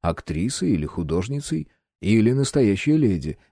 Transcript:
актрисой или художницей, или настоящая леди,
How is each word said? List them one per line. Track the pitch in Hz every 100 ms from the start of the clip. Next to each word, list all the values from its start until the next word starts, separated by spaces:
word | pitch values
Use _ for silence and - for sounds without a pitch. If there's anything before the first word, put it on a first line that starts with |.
актрисой | 87 82 - 78 107 - 185
или | 85
художницей, | 73 - 78 80 107 143 - 160 73 _ _ _
или | 95 110 110
настоящая | 135 135 143 113 98 - 156
леди, | 127 90 76 73 _